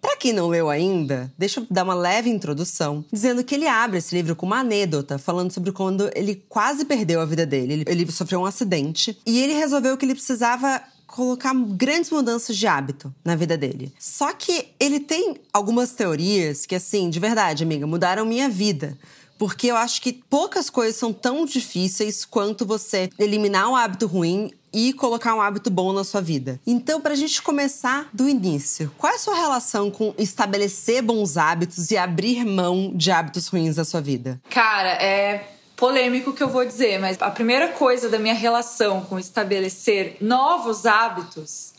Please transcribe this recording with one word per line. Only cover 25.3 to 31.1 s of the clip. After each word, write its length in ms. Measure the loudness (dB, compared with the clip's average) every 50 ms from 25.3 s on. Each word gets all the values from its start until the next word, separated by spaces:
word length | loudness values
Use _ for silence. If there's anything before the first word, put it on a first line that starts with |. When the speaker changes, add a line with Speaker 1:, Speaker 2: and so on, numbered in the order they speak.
| 2
Speaker 1:
um 80 | 2
hábito 280 | 2 0 0 -2 -2 0
bom 240 | 0 0 0 0 0
na 100 | 0 -2
sua 160 | -2 -2 -4
vida. 400 | -2 0 -2 -2 -4 -6 -10 -6 _
Então, 320 | 0 0 0 2 0 -2 0
pra 160 | 0 0 0
gente 260 | 0 0 0 -2 -2
começar 680 | -2 0 0 0 0 2 2 2 2 2 0 0 -4 -8
do 160 | -2 0 2
início, 680 | 2 4 2 2 0 0 0 -2 -2 -2 -2 -4 -6 -4
qual 140 | 0 0 0
é 40 | 2
a 40 | 2
sua 140 | 0 0 0
relação 560 | 0 2 2 0 0 0 0 0 0 0 -2
com 240 | -2 -2 -2 -2 0
estabelecer 840 | -2 -2 -2 0 0 0 0 2 0 0 0 -2 -2 0 2 2 2
bons 360 | 2 2